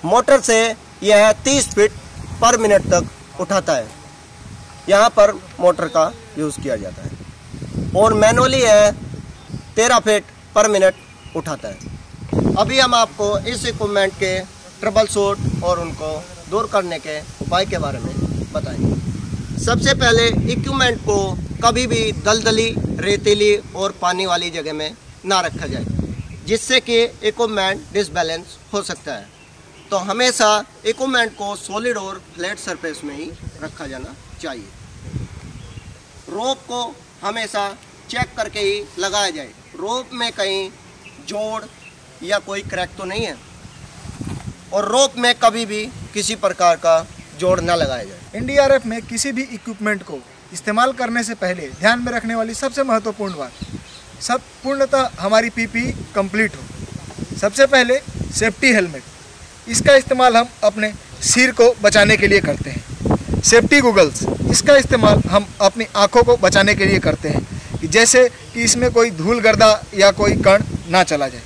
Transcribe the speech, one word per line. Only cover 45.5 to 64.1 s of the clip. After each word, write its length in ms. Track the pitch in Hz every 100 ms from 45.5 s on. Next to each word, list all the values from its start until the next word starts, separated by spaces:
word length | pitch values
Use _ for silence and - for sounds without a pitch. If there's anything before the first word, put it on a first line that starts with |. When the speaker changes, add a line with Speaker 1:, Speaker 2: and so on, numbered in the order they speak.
| 226 220
Speaker 1:
भी 180 | 214 220 - -
किसी 200 | 208 208 220
प्रकार 400 | 196 180 180 165
का 280 | 165 165 165 - - -
जोड़ 200 | 180 185
ना 140 | 170
लगाया 300 | 170 143 127
जाए। 140 | 101 95 -
Speaker 2:
एनडीआरएफ़ 520 | 208 254 285 269 269 233
में 120 | 226
किसी 280 | - 233 277
भी 100 | 247
इक्विपमेंट 580 | 269 233 - 214 214 202
को 160 | 175 143 120 - -
इस्तेमाल 400 | 175 - 214 254
करने 300 | 262 240 233
से 100 | 220 226
पहले 320 | 180 180 143
ध्यान 280 | 127 196 240
में 120 | 247
रखने 220 | 233 226
वाली 200 | 226 226
सबसे 280 | 226 277 262
महत्वपूर्ण 540 | 269 220 214 208 196 165
बात, 160 | 127 - - - - - - -
सब 180 | - 247 - -
पूर्णतः 460 | 262 277 269 269 254 -
हमारी 300 | 190 220 233
पीपी 400 | 233 226 233 247 - -
कंप्लीट 420 | 208 196 208 214 -
हो। 800 | - - - - - - - -
सबसे 280 | 208 202 269
पहले 320 | 269 247 269 - - -
सेफ्टी 380 | - 220 - 269
हेलमेट, 280 | 220 175 139 - - - - - - -
इसका 280 | 226 - 277
इस्तेमाल 400 | 262 254 254 226
हम 120 | 240 -
अपने 280 | 208 202 214 208 - -
सिर 280 | - 240 262
को 220 | 233 240 233
बचाने 340 | 208 208 202 214
के 100 | 202
लिए 140 | 196
करते 280 | 151 143 -
हैं। 720 | 135 - - - - - -
सेफ्टी 380 | - 233 - 285
गॉगल्स, 420 | 247 196 156